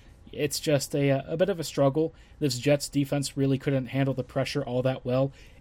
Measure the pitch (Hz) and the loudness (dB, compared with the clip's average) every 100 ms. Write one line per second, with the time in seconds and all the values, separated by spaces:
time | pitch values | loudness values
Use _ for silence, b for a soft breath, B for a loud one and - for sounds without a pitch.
0 | b b - - 147 - - 143 - 147 | b b -14 -4 -4 -2 0 0 2 0
1 | 139 135 - 160 185 175 151 - 139 139 | 2 2 0 0 0 0 -4 2 2 4
2 | 160 - b b 147 123 139 143 - 139 | -2 -4 b b -2 0 2 2 0 -2
3 | 139 143 135 - 135 135 147 135 123 135 | 0 -2 -4 0 2 2 0 -2 0 -2
4 | 139 131 123 - 127 - - 123 127 131 | 0 -2 -4 -4 -2 -2 -2 0 0 -2
5 | 131 127 139 B B B | -2 0 0 B B B